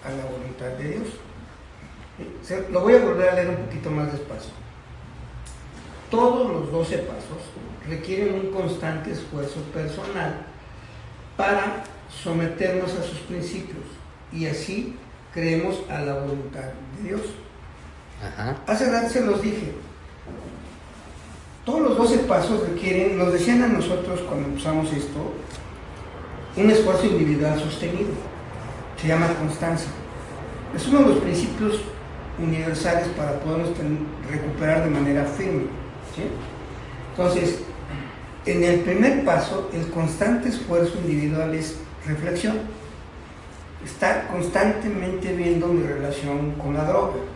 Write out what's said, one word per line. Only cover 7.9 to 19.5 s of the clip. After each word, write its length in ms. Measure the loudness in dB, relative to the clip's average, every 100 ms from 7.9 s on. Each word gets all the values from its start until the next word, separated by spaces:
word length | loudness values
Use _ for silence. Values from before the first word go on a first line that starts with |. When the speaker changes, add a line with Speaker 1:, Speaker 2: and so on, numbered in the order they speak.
| -6 -2 0 2
Speaker 1:
un 160 | 0 -2
constante 600 | -2 -2 -2 -4 -4 -4
esfuerzo 480 | -6 -6 -6 -6 -6 -8
personal 720 | -6 -6 -6 -6 -4 -4 -6 -12 -16 -18 -18 -16 -16 -16 -16 -12 0
para 480 | 2 2 0 -4 -10 -14 -16
someternos 840 | -8 -2 0 0 0 2 2 0
a 80 | -2
sus 160 | -4 -6
principios 680 | -8 -6 -6 -6 -8 -12 -12 -14 -18 -18 -10
y 140 | -4 -2
así 500 | -2 -4 -4 -6 -10 -16 -20 -10
creemos 480 | -2 2 2 2 -2 -4
a 100 | -4
la 140 | -2
voluntad 560 | -2 -2 -4 -6 -8 -10 -10 -12 -8
de 120 | -4
Dios". 120 | -4 -4 -10 -16 -18 -18 -16 -18 -18 -18 -12
Speaker 2:
Ajá. 360 | -10 -6 -6 -4 0
Speaker 1:
Hace 240 | 2 4
rato 180 | 4 4
se 100 | 2
los 200 | 4 2
dije. 300 | 2